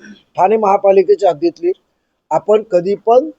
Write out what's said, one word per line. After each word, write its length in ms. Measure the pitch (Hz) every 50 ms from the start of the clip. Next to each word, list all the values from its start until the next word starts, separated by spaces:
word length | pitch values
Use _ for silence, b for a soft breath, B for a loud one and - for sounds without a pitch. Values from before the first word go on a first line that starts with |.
| B B 208 B B _ _
ठाणे 200 | 147 175 196 220
महापालिकेच्या 720 | 226 214 190 196 196 196 196 196 196 185 180 202 190 196 180
हद्दीतली, 420 | 165 147 165 170 160 - 170 175 277 - _ _ _ _ _ _ _ _ _ -
आपण 340 | - 214 - - 214 220 214
कधी 320 | - 185 180 170 190 202
पण 340 | 196 - 226 240 254 302 311 302